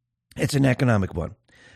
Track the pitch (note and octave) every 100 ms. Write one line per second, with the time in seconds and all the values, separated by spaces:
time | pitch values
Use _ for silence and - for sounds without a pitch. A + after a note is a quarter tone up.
0 | _ _ _ - D#3 C#3 C3+ B2 B2+ G#2+
1 | F2+ E2 D#2+ - _ _ -